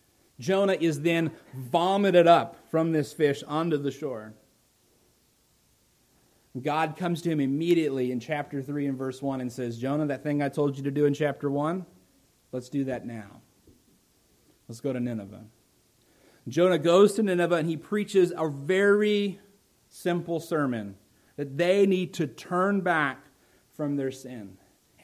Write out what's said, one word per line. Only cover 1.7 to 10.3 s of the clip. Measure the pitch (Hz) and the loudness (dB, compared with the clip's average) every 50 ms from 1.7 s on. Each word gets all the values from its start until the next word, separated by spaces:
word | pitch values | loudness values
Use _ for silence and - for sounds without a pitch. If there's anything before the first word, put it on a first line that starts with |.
| 143 165 170 185 196 202 202 196 175 180 170 | 0 0 2 2 2 2 4 6 6 8 10
up | 170 170 151 117 - - - - _ | 10 8 8 6 0 -8 -18 -10 _
from | - 160 160 165 | -2 0 0 2
this | 165 156 143 - - | 0 0 -2 -2 -2
fish | - 156 143 139 - - | 2 2 2 2 0 -6
onto | - 147 156 165 175 156 | -6 -4 -4 -2 0 -2
the | 143 139 139 | -2 -2 -4
shore. | 131 - 160 139 123 110 107 107 110 - _ _ _ _ _ _ _ _ _ _ _ _ _ _ _ _ _ _ _ _ _ _ _ _ _ _ _ _ _ _ _ _ _ _ _ _ _ _ _ _ _ _ - 127 | -6 -6 -8 -8 -8 -10 -12 -16 -20 -20 _ _ _ _ _ _ _ _ _ _ _ _ _ _ _ _ _ _ _ _ _ _ _ _ _ _ _ _ _ _ _ _ _ _ _ _ _ _ _ _ _ _ -10 -6
God | 123 147 147 156 160 156 151 | -4 -2 0 0 -2 -2 -4
comes | - 185 175 175 165 | -4 -4 -2 -2 -2
to | - 170 | -2 -2
him | 160 151 | 0 0
immediately | 139 131 139 151 165 170 175 165 160 143 135 131 127 123 | 0 0 0 0 2 4 4 4 4 2 0 0 -2 -2
in | 127 123 | -2 -4
chapter | 117 - 156 147 143 - 147 139 | -4 -4 -4 -4 -4 -6 -6 -8
three | 131 135 143 147 143 | -6 -4 -4 -2 -2
and | 143 135 | -2 -2
verse | 127 131 131 127 131 139 | -4 -4 -6 -6 -6 -6
one | 139 135 131 | -6 -4 -4
and | 127 123 | -6 -8
says, | 117 - 127 117 117 113 | -6 -6 -6 -6 -6 -4
"Jonah, | 120 135 143 151 156 | -4 -2 -2 0 -2
that | 143 135 131 | -2 -4 -4
thing | - 151 | -4 -2